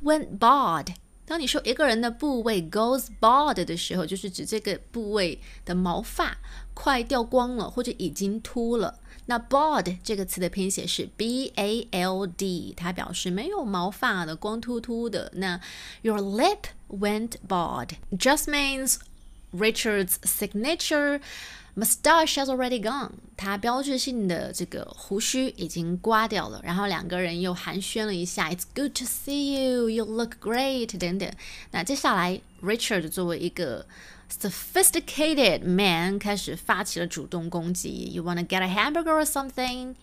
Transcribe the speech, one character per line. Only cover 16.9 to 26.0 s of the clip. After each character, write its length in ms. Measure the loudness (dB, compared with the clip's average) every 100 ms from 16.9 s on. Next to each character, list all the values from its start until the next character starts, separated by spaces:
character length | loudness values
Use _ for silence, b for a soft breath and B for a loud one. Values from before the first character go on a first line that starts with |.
| -2 0 0 -4 -8 -2
bald” 420 | 0 0 -2 -6 -10 -6 2
just 280 | 4 4 2
means 500 | 0 0 0 0 -2 -4 -20 -20 -20 -10
Richard's 640 | 0 2 2 2 2 2 0
signature 1000 | 0 -2 -2 0 0 0 2 2 2 0 B B B B B -2
mustache 580 | 0 4 6 8 6
has 140 | 2 0
already 340 | 0 0 0
gone. 300 | -2 -2 -6 -10 -16 -8
他 200 | -4 -2
标 240 | 0 0
志 160 | 0 0
性 300 | 0 0 0
的 240 | 0 -4
这 140 | -6 -6
个 200 | -8 -10
胡 260 | -12 -4 -2
须 280 | 0 2 0 -2
已 120 | -6
经 280 | -4 -2
刮 300 | -2